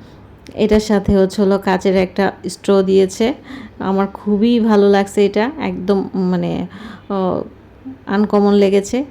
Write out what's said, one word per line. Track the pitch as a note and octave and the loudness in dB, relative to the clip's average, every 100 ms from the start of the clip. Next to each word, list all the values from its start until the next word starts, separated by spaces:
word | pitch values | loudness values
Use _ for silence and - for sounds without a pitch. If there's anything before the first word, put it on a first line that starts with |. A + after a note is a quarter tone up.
| - - - - - | -20 -20 -20 -20 -12
এটার | - G#3+ G#3+ | -2 2 2
সাথে | G#3+ G3+ G3 G3+ | 2 0 2 2
হচ্ছে | F#3+ G3+ | 2 2
হলো | G3 G3 | 0 0
কাচের | G3 F#3 G3 F#3 | 0 0 0 0
একটা | F#3 - F#3+ - - | 0 -2 -2 -4 -10
স্ট্র | - - G3 | -6 0 2
দিয়েছে, | F#3+ F#3+ F#3+ - A3+ D4+ - B3+ A3 - | 4 2 2 0 -4 -4 -12 -18 -18 -10
আমার | F#3+ F#3+ G3 | -4 -2 -2
খুবই | - G#3 G#3 A#3 A#3+ | -6 -4 0 2 2
ভালো | A3 G#3 G3+ | 4 4 4
লাগছে | G3+ G3+ - G3+ | 4 2 0 0
এটা, | G3+ B3 D4+ | 0 -4 -4
একদম, | G3 F3+ F#3 G3 - F#3+ | -8 -6 -2 -2 -2 -2
মানে, | F#3 F3+ F3 E3+ F3+ - - - - | 0 0 -2 -4 -8 -12 -18 -16 -8
আহ, | G3+ F#3 - - - - - - - - | -4 -2 -2 -6 -14 -20 -20 -18 -16 -6
আনকমন | G3 G#3 G#3 G3+ | -2 0 2 4
লেগেছে, | G3+ G3 G3+ G3 A#3+ C#4+ | 4 4 2 0 -4 -6